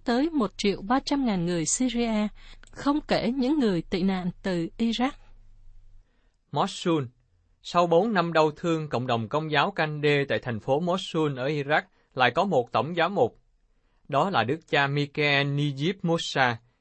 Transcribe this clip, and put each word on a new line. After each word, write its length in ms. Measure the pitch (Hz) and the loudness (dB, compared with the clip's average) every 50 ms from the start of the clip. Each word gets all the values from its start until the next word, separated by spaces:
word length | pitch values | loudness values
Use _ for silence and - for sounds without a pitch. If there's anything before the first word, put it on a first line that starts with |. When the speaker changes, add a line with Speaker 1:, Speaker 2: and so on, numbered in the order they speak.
| - | -2
Speaker 1:
tới 260 | - 233 247 285 339 | 0 2 2 2 2
một 200 | 320 294 214 185 - | 0 0 0 -2 -2
triệu 260 | - - 202 190 - | -2 0 0 0 0
ba 180 | 202 196 247 269 - | -2 0 0 0 0
trăm 220 | - 285 277 269 | 0 -2 0 0
ngàn 200 | 233 202 185 170 | 0 0 0 0
người 180 | 170 180 170 156 | 0 0 0 0
Syria, 640 | - - - 254 254 233 240 240 226 220 214 214 208 - - - - - - - - | -2 0 0 0 0 0 -2 -2 0 0 0 -2 -2 -4 -10 -18 -20 -20 -20 -20 -20
không 300 | - - - 285 285 302 - - | -16 -4 -2 0 0 0 0 0
kể 240 | 196 156 - 220 254 | 0 0 2 0 0
những 220 | 277 240 254 311 302 | 0 0 0 2 2
người 240 | 247 214 185 165 | 2 2 0 -2
tị 200 | - - - 180 | -2 -4 -2 0
nạn 280 | 180 196 190 185 175 180 - - | 0 0 0 -2 -4 -6 -6 -6
từ 260 | - 196 180 170 165 170 - - | -6 -4 -2 -2 -4 -6 -4 -2
Iraq. 320 | 226 233 220 - 247 277 - - - - - - - - - - - - - - - - - - - _ _ _ _ _ _ _ _ _ | -2 -2 0 0 -2 -2 -4 -8 -18 -20 -20 -20 -20 -20 -20 -20 -20 -20 -20 -20 -20 -20 -20 -20 -20 _ _ _ _ _ _ _ _ _
Speaker 2:
Mosul. 520 | - 143 180 190 - - - 180 165 151 135 120 - _ _ _ _ _ _ _ _ _ | -4 -2 -2 -2 -4 -4 0 0 0 0 -2 -4 -10 _ _ _ _ _ _ _ _ _
Sau 240 | - - - 175 175 | -12 0 2 2 4
bốn 260 | 170 165 170 196 240 | 6 4 4 4 4
năm 200 | 214 180 170 170 | 2 0 0 2
đau 180 | 160 160 156 156 | 4 4 4 4
thương, 380 | 151 - - 170 165 160 156 147 | 0 -2 -2 -2 -2 -2 -2 -4
cộng 180 | 131 117 127 | -4 -4 0
đồng 220 | 131 120 113 113 104 | 0 0 -2 0 -2
Công 220 | - 151 156 156 | -4 -4 -2 0
giáo 200 | 147 143 143 - | 0 0 0 0
Kande 540 | - - 160 151 151 147 139 147 147 143 143 135 | 0 -2 -4 -4 -2 0 0 2 2 2 0 0
tại 100 | 120 110 | -2 -2
thành 220 | - 127 117 104 | -2 -4 -6 -4
phố 200 | - - 135 151 | -2 0 0 0
Mosul 580 | 180 175 175 190 185 - - 165 156 147 139 123 | 2 0 -2 -2 -4 -4 -2 -2 0 0 -2 -4
ở 100 | 127 147 | -4 -4
Iraq 340 | 156 147 135 139 147 180 190 - _ _ _ _ _ | -4 -4 -2 0 0 -2 -2 -4 _ _ _ _ _
lại 160 | 131 127 120 | 2 2 2
có 140 | 120 165 190 | 4 2 0
một 280 | 202 170 127 - - | 2 2 0 0 2
tổng 220 | - 117 117 151 180 | 0 -2 -2 0 0
giám 200 | 170 160 175 202 | 0 0 0 2
mục. 240 | 175 127 107 - _ _ _ _ _ _ _ _ _ _ _ _ _ _ - | 2 0 0 0 _ _ _ _ _ _ _ _ _ _ _ _ _ _ -2
Đó 220 | 143 139 160 202 | 0 0 0 2
là 140 | 185 123 110 | 0 0 0
đức 160 | 113 147 165 - _ | 0 -2 -6 -4 _
cha 180 | - 147 139 | 0 0 2
Michael 600 | 139 143 147 143 139 - 151 147 147 143 139 143 | 2 0 -2 -2 -2 -2 0 0 2 2 2 0
Nijib 480 | 143 143 143 147 147 135 135 147 175 196 190 | 0 0 -2 -2 -2 -2 -2 -4 -4 -4 -2
Musa, 560 | - 165 165 165 - - - 147 131 123 117 113 - _ _ _ | 0 0 0 0 -2 -2 0 2 2 2 0 -4 -10 _ _ _